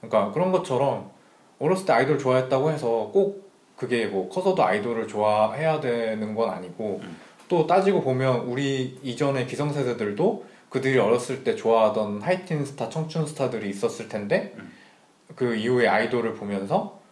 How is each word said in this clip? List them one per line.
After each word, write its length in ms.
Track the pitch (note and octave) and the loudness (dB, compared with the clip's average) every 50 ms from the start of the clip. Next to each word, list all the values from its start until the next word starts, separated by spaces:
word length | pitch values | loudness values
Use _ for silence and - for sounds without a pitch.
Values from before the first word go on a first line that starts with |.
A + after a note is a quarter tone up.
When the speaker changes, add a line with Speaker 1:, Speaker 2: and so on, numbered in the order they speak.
Speaker 1:
그러니까 300 | - A2+ - A2 G2+ G#2 | -8 2 2 2 2 2
그런 200 | G2+ D#3 F3+ F#3+ | 0 0 0 2
것처럼 600 | F#3 F3 - - C3+ B2 C#3 C#3 A#2+ G#2 G2 - - - _ _ _ _ _ _ _ _ | 2 0 0 0 0 0 2 0 0 -2 -6 -12 -20 -20 _ _ _ _ _ _ _ _
어렸을 260 | C3+ D#3 F#3 F#3+ - | 0 0 0 0 2
때 80 | - C3+ | 2 4
아이돌 240 | A#2 C3+ C3 D3+ C3 | 4 4 4 2 2
좋아했다고 540 | C3 C3 B2+ C3 B2+ B2+ C#3 C3 C#3 D#3 | 2 2 2 2 2 2 0 2 2 2
해서 380 | D#3+ C#3+ C3 A#2 A#2 A2+ A2 G#2 - | 0 0 0 0 0 0 -2 2 2
꼭 380 | G3 G3 G3+ G3 - - - _ _ _ _ _ | 2 2 2 0 -6 -16 -20 _ _ _ _ _
그게 320 | - - - B2 A#2 A2 G2 | -10 -4 -2 0 0 0 0
뭐 220 | E2+ G2 F#2 - | -2 -2 -4 -2
커서도 340 | - F#3 F3+ G3 F3+ - C3 | -4 -2 0 0 2 2 2
아이돌을 440 | F#2 F#2+ G#2 G2+ A#2+ A#2 A2+ A2 - | 2 2 0 0 -2 -4 -4 -4 -6
좋아해야 720 | - G#2+ G#2+ G#2+ G#2+ G#2+ G#2+ A2 - C#3 D#3 D#3+ D#3+ D3+ | -2 0 2 2 4 4 2 2 0 -2 0 0 0 0
되는 540 | - B2+ A#2+ A#2 A#2 A2 A2 G#2+ A2 G#2+ G#2+ | -2 -2 -2 -2 -2 -2 -4 -4 -4 -6 -2
건 140 | G#2+ A#2 G#2+ | -2 -2 -2
아니고, 520 | F#2 F2+ F2+ F2+ F2 - A2 G#2+ F#2+ - - | -2 -6 -10 -12 -10 -8 -6 -6 -6 -6 -8
Speaker 2:
음. 140 | F2+ E2 - - - - _ - _ | -12 -16 -16 -20 -20 -20 _ -6 _
Speaker 1:
또 180 | F3+ E3+ D#3 D#3 | 0 0 2 4
따지고 340 | F3 G3 F#3+ G3 G3 F3 | 4 4 6 4 4 4
보면 440 | - C3+ C3 B2+ C3 C3 B2+ A#2+ A2 | 2 2 0 2 2 2 2 0 -2
우리 520 | B2 A#2+ C3+ C#3+ C#3 C3+ C3 B2+ B2+ C3 - - | -4 -4 -2 -2 -2 0 -2 -2 -4 -6 -10 -10
이전의 440 | C3 A#2 A#2 D3 C#3 C#3 C3 B2 B2+ | -10 -4 -2 0 0 0 -2 -4 -4
기성세대들도 1000 | - - D3 D3 C#3+ D3 C3+ B2 A#2 A2 A2+ G#2 G2+ G#2 E3 G#3 A#3 - - - - - - _ | -4 -4 -4 -2 -2 -2 -2 -2 -2 -2 -2 -4 -2 2 2 0 0 0 -8 -16 -20 -20 -20 _
그들이 280 | - C3 C3+ C3+ C3+ B2+ | -6 -2 0 2 4 4
어렸을 460 | G#2 G#2 A#2 A#2+ - - C3 A#2+ - | 4 4 4 2 0 -4 -8 -6 -2
때 120 | B2 A2 | -2 -2
좋아하던 680 | - - A2+ A2+ A2+ A2 G#2+ G#2+ A2 G#2+ G#2 G#2 G#2 | 0 2 4 4 6 6 4 4 2 -2 -2 -4 -6
하이틴 440 | G2+ E3+ F#3 F#3 - - E3+ D3+ C#3 | -2 -2 -2 -2 -2 -6 -4 -4 -4
스타, 240 | C#3 - - B2+ - | -6 -6 -8 -8 -6
청춘 380 | - D#3+ D#3+ D#3+ - E3 D#3 C#3+ | -4 -6 -6 -4 -2 -4 -4 -4
스타들이 420 | - - C#3 A#2+ B2 A2 G#2 G2+ | -2 -4 -4 -2 -2 -4 -6 -6
있었을 380 | G2 - - A#2 - - A2+ G#2+ | -6 -2 -4 -4 -4 -4 -10 -8
텐데, 460 | - G#2+ G#2 G#2 D3+ F#3+ - G3+ - - | -8 -8 -4 0 -2 -2 -2 -4 -12 -16
Speaker 2:
음. 140 | - F2 - - - - - _ _ _ _ _ _ _ - | -18 -18 -20 -20 -20 -20 -20 _ _ _ _ _ _ _ -6
Speaker 1:
그 200 | - C3 A#2+ A#2 | -4 -2 -2 0
이후에 320 | A2 G#2+ A#2+ B2+ B2 A#2+ G#2 | -2 0 2 2 4 4 4
아이돌을 480 | G#2 G#2+ A2+ A2+ B2 A#2+ A2 A2+ G#2 | 4 2 2 2 0 0 -2 -2 -4
보면서 640 | - G#2+ G2+ G2+ G2 G2 G2+ D#3+ G3 G#3+ - - - _ _ | -6 -6 -4 -4 -4 -2 0 0 0 0 -2 -10 -18 _ _